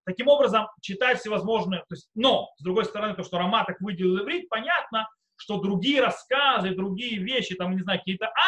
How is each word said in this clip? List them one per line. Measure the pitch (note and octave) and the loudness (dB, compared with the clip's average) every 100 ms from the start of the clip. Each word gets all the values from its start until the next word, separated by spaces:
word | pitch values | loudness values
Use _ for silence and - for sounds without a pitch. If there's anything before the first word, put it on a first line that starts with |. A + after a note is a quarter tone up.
таким | - F#3 C4 | -10 -2 4
образом, | C#4+ A#3 G#3+ G#3 - | 6 6 2 -2 -10
читать | - F#3+ B3+ - | -10 0 2 2
всевозможные, | G#3+ G#3 G#3 A3 F3 F3+ | 0 -4 0 0 0 -4
то | - | -8
есть, | D#3 _ | -14 _
но, | G#3+ B3+ F#3 - - | 2 4 4 -2 -8
с | |
другой | E3 G3+ | -2 0
стороны, | G3 G#3 G#3+ | 0 -2 -6
то, | F#3 | -4
что | - F3 | -4 -2
Рама | F#3 A3 | 0 0
так | F#3 F3 | 0 -4
выделил | G3 F3 F#3 F#3+ | -6 0 0 0
иврит, | G#3+ F4 F4+ | -2 -4 -4
понятно, | A3+ C#4 E4+ - A3 A3 _ _ _ | -4 0 -2 0 -4 -4 _ _ _
что | - F#3+ | -6 -2
другие | F#3+ F#3+ A#3 C#4+ | 0 0 2 4
рассказы, | A3+ - - C4+ C#4 A#3 F#3 | 2 0 -2 2 4 2 0
другие | F#3 G3 F#3+ A#3+ G#3 | -2 -4 -4 -6 -4
вещи, | F#3+ C4 - F#3 | -2 -2 -2 -4
там, | F3+ | -2
не | F#3+ | -2
знаю, | F3+ F3+ | 0 -2
какие-то | - F#3+ G#3+ C#4 | -2 -4 -4 2